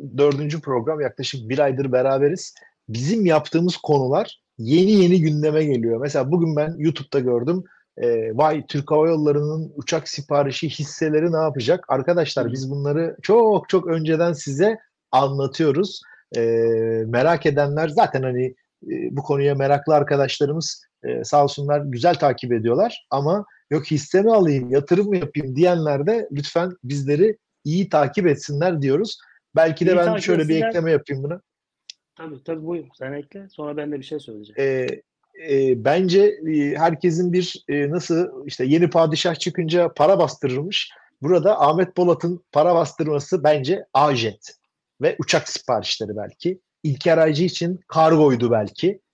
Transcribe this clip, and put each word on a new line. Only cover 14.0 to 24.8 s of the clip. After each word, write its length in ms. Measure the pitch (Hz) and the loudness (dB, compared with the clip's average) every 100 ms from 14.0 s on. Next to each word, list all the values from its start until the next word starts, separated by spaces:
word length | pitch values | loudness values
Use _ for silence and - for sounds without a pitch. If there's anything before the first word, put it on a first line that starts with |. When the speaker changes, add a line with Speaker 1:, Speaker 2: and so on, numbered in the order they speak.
| 156 160 170 | 0 0 0
Speaker 1:
size 460 | 147 143 139 208 220 _ _ _ | -2 -6 0 0 -2 _ _ _
anlatıyoruz. 920 | 131 139 139 139 - 156 139 202 - - _ _ 120 | 0 2 0 -4 0 0 2 -2 -6 -20 _ _ -2
E, 40 | 117 117 113 113 113 113 110 | 0 2 2 0 0 -2 -2
merak 380 | 120 151 170 156 | 0 2 2 0
edenler 420 | 143 143 147 160 | 0 0 -2 -2
zaten 360 | 156 208 139 | 0 0 0
hani, 220 | 131 123 127 - _ _ - | -2 -2 -4 -6 _ _ -10
e, 240 | - 123 135 | -6 -6 -6
bu 80 | |
konuya 320 | 139 139 143 139 | -2 0 0 0
meraklı 400 | 139 143 151 151 | 2 0 2 2
arkadaşlarımız, 880 | 147 143 135 - 143 160 - - _ _ | 2 0 0 0 -2 -2 -6 -10 _ _
e, 200 | 123 120 | -8 -8
sağ 200 | 113 147 | 0 2
olsunlar 380 | 143 147 143 147 143 | 2 0 -2 -2 -2
güzel 300 | 120 170 170 | -2 0 2
takip 380 | 143 123 123 | 0 0 -2
ediyorlar. 540 | 120 113 135 226 - - | 0 0 0 0 -4 -6
Ama 360 | 135 147 202 202 _ - | -4 0 -2 -4 _ -4
yok 140 | 151 151 | -4 -2
hisse 360 | 151 - 190 | -4 0 2
mi 100 | 220 | 4
alayım, 380 | 220 170 135 123 | 4 4 2 0
yatırım 380 | 139 | 0